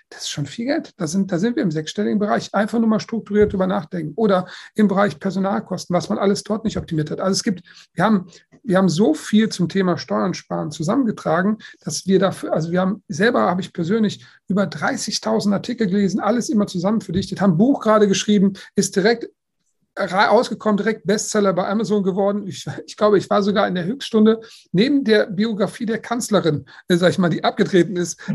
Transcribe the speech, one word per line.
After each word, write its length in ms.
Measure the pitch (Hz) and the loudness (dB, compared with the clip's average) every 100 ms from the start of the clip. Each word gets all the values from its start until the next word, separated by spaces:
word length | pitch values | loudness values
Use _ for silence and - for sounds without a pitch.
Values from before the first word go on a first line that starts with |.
| _ | _
Das 140 | - | -14
ist 80 | - | -10
schon 160 | - 143 | -8 -8
viel 180 | - | -6
Geld. 280 | 233 320 285 - | -4 -4 -6 -8
Da 100 | 160 | -4
sind, 240 | 190 190 | -2 0
da 80 | 175 | 0
sind 180 | 226 247 | 0 0
wir 60 | |
im 80 | 208 | -2
sechsstelligen 480 | 156 156 - 214 220 | -2 -6 -4 -2 0
Bereich. 360 | 208 - - | 0 -2 -2
Einfach 240 | - 214 233 | -2 0 0
nur 100 | 226 | 0
mal 120 | 214 | 0
strukturiert 520 | - 226 180 202 208 | -2 -8 -2 2 2
drüber 140 | 190 185 | 2 -2
nachdenken. 480 | 196 - 175 151 151 | -2 -4 -8 -6 0
Oder 300 | 220 185 180 - - | 2 2 0 -12 -10
im 140 | - 208 | 0 2
Bereich 320 | 190 202 151 | 4 0 0
Personalkosten, 720 | 190 180 190 220 - 180 - | -4 -2 -2 -2 -4 -8 -2
was 140 | 175 165 | -2 -2
man 80 | 220 | 0
alles 260 | 202 196 | 0 0
dort 220 | - 214 | -2 -4
nicht 140 | 214 180 | -4 -6
optimiert 320 | - 156 147 | -4 -4 -4
hat. 100 | 151 | -2
Also 120 | 190 | -2
es 100 | 190 | 0
gibt, 200 | - 175 - - - | -2 -4 -8 -20 -12
wir 120 | - | -2
haben, 220 | 196 208 190 - _ _ | 2 2 -2 -20 _ _
wir 160 | 254 185 | 0 2
haben 100 | 190 | 2
so 180 | 156 240 | 2 2
viel 360 | 311 - 214 220 | 0 2 2 2
zum 200 | - 165 | 0 -2
Thema 300 | 190 185 160 | 0 0 -2
Steuern 360 | - 202 196 | -2 -2 -2
sparen 360 | 170 - 170 165 | -4 -8 -6 -6
zusammengetragen, 880 | 151 156 247 233 - - 160 190 214 - - | -6 -2 0 0 -2 -2 0 0 -2 -8 -14
dass 240 | - 151 180 | -10 -6 0
wir 140 | 190 | 2
dafür, 320 | 190 151 - | 2 -2 -4
also 180 | 180 165 | -2 0
wir 100 | 180 | 0
haben 220 | 185 214 - | -2 -4 -8
selber, 340 | 151 220 233 | 0 2 2
habe 180 | 214 180 | 2 0
ich 120 | 175 | -4
persönlich 520 | - 165 226 208 - - _ - | -4 -2 2 0 -2 -16 _ -4
über 200 | 196 190 | -2 -2
dreißigtausend 840 | - 208 254 - - 220 220 202 | -2 -4 -4 -4 -4 -2 0 2
Artikel 360 | 196 - 240 214 | 0 -2 -2 0
gelesen, 320 | 202 196 185 | 2 2 0
alles 280 | 202 240 - | 0 0 0
immer 200 | 226 208 | 0 0
zusammen 320 | 185 185 226 | -2 0 -2
verdichtet, 400 | - 175 - - | -2 -4 -4 0
haben 140 | 196 | 2
ein 40 | 160 | 4
Buch 220 | 247 - | 4 4
gerade 260 | 220 214 208 | 4 4 4
geschrieben, 460 | 196 - 208 196 196 - - | 2 2 4 4 0 -6 -2
ist 180 | 196 | 0
direkt 340 | 196 196 233 - _ _ _ _ _ _ - | 2 2 0 -4 _ _ _ _ _ _ -6
ra-, 300 | 190 185 220 | -2 2 4
rausgekommen, 500 | 220 247 - 220 208 | 4 2 -2 0 0
direkt 300 | 202 220 165 | 0 -2 -2
Bestseller 460 | 208 - - 190 | -2 0 0 2
bei 160 | 175 196 | 0 -2
Amazon 340 | 202 180 208 | -2 0 0
geworden. 460 | 190 190 196 202 196 | 0 0 0 -2 -6
Ich, 180 | 131 - - | -10 -10 -12
ich 120 | - - | -12 0
glaube, 200 | 214 190 | 4 4
ich 140 | 180 | 2
war 140 | 208 | 0
sogar 240 | 202 208 202 | 2 2 0
in 80 | 180 | -2
der 80 | |
Höchststunde 560 | 165 277 - 220 214 220 - - _ | -4 -6 -2 4 6 4 -2 -20 _
neben 320 | 170 254 285 | 0 2 2
der 220 | 226 214 214 | 2 2 2
Biografie 600 | 180 226 202 190 - 226 | -2 -2 0 -4 -4 -6
der 140 | 226 | -6
Kanzlerin, 640 | - 240 - 196 160 147 - - - | -4 -6 0 0 2 -2 -6 -12 -2
äh, 80 | 180 | 2
sag 140 | 180 | 2
ich 80 | 156 | 2
mal, 100 | 175 | 0
die 160 | - | 2
abgetreten 500 | 247 - 170 185 175 | -2 0 2 2 2
ist, 240 | 175 170 - - | 0 -6 -6 -6